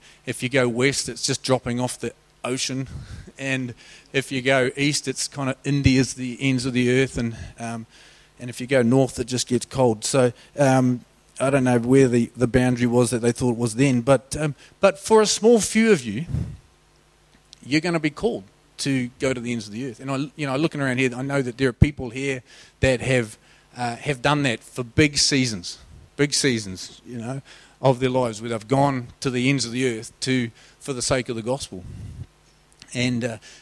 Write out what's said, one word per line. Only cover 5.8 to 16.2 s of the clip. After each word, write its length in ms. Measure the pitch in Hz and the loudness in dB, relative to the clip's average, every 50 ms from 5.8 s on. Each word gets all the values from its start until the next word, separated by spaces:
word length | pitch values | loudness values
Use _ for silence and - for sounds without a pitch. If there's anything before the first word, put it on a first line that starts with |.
| 135 135 131 131 131 123 - | 4 4 6 4 4 2 -2
the 220 | 127 127 127 120 - | -6 -8 -8 -6 -4
ends 280 | 135 135 131 127 120 | -2 0 0 0 -2
of 80 | 135 120 | -2 0
the 160 | 123 123 120 | 0 2 2
earth, 260 | 127 131 135 127 - | 2 2 0 0 -2
and, 180 | 135 120 117 113 104 - - - - | -4 -6 -6 -6 -10 -12 -16 -14 -12
um, 280 | 117 113 117 113 113 - _ - - - - - _ _ _ - | -10 -10 -10 -10 -12 -16 _ -20 -20 -20 -20 -20 _ _ _ -14
and 120 | 131 123 | -14 -12
if 100 | 117 - | -10 -10
you 60 | 127 | -4
go 160 | 120 139 131 120 | 2 2 4 6
north, 360 | 113 127 135 135 127 - - | 6 6 6 4 4 0 -4
it 60 | 127 | -6
just 240 | 113 127 120 - - | -4 -4 -4 -2 0
gets 160 | 123 117 - | -2 -2 -2
cold. 400 | - - 135 131 123 110 104 - | -2 0 2 2 2 2 0 -2
So, 280 | - - 139 123 123 117 - - - - - | 0 2 2 2 2 0 -4 -12 -8 -2 2
um, 460 | 143 131 131 131 127 127 123 120 - _ _ _ _ _ _ - | 4 4 6 4 4 4 2 -2 -4 _ _ _ _ _ _ -4
I 100 | 127 135 | 0 2
don't 140 | 139 139 127 | 2 2 4
know 140 | 127 123 120 | 4 2 2
where 280 | 117 123 131 135 135 | 4 6 6 8 8
the, 240 | 123 120 120 117 - - | 6 6 4 2 0 0
the 100 | 117 123 | -2 0
boundary 400 | 123 107 127 127 127 123 117 123 | 2 2 2 2 2 2 2 2
was 240 | 120 117 120 123 113 | 2 4 4 4 4
that 100 | 127 113 | 2 0
they 120 | 113 120 117 | 0 0 0
thought 240 | - - 123 117 | 2 0 0 0
was 180 | 110 120 117 107 | 0 -2 -2 0
then, 280 | 117 139 143 127 120 117 | 2 2 2 2 2 4
but, 340 | 135 135 127 - - - 151 | 4 2 2 2 -2 -8 -6
um, 160 | 151 151 143 - - - _ _ | -4 -6 -6 -8 -14 -20 _ _
but 180 | - 196 185 190 | 2 2 2 0
for 240 | - - 220 220 214 | 2 4 6 6 6
a 40 | |
small 340 | 202 - - 202 226 240 226 | 4 2 2 6 6 6 6
few 300 | 175 - - 220 226 226 | 4 2 2 2 4 4
of 140 | 208 151 120 | 4 4 2
you, 220 | 113 98 113 | -2 -6 -6